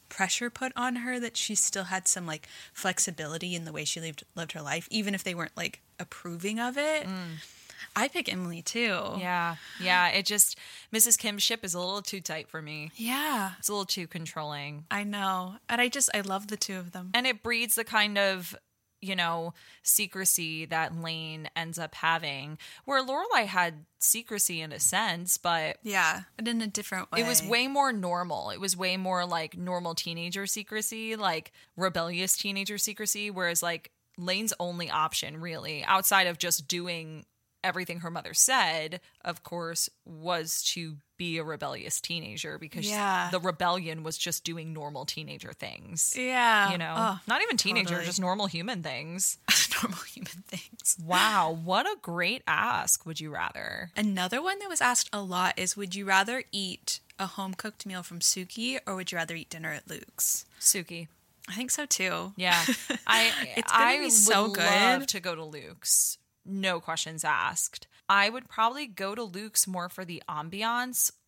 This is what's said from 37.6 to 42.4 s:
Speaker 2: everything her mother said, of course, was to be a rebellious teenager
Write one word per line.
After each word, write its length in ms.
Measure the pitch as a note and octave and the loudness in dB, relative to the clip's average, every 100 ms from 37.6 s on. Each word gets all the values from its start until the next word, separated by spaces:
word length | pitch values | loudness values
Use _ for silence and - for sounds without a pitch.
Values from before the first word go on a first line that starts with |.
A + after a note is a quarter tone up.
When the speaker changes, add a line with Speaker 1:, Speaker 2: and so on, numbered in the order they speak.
Speaker 2:
everything 360 | F#3+ F3+ F3+ E3+ | -4 -2 -4 -6
her 120 | E3+ | -6
mother 220 | E3+ - | -8 -4
said, 680 | D#3+ - C4 F3+ D#3+ D#3 F3+ _ _ F3 | 4 6 6 4 2 -4 -8 _ _ -8
of 180 | E3+ | -8
course, 460 | - F3 E3 E3 - _ - | -8 -8 -4 -2 -2 _ -20
was 560 | D#3 E3 E3+ D#3+ - | -10 -2 -2 0 0
to 340 | - F3 E3 D3 _ - | 0 -2 -6 -10 _ -6
be 200 | F3 E3 | -4 -2
a 40 | |
rebellious 560 | D#3 D3+ C#3+ C3+ - - | -4 -6 -6 -6 -6 -6
teenager 580 | - E3+ D#3 E3+ | -4 -6 -6 -8